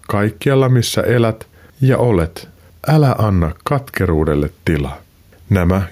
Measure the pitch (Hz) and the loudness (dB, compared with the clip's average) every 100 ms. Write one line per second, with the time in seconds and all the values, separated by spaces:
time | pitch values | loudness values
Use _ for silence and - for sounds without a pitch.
0 | - 104 104 - 139 135 131 127 - - | -6 -4 -2 -2 0 2 2 2 0 -2
1 | 107 120 113 110 - _ - _ 131 123 | 0 0 0 -2 -12 _ -20 _ 0 2
2 | 123 95 82 - - - - _ - 156 | 2 0 -2 -6 -20 -20 -20 _ 0 2
3 | 139 - 107 95 80 - - 143 - - | 2 2 0 0 -2 -4 -6 -6 -6 -4
4 | 90 78 78 73 73 - - 76 67 - | -2 0 0 0 -2 -4 -2 -2 -4 -10
5 | - _ _ _ - 98 87 95 90 | -20 _ _ _ -2 0 2 0 -2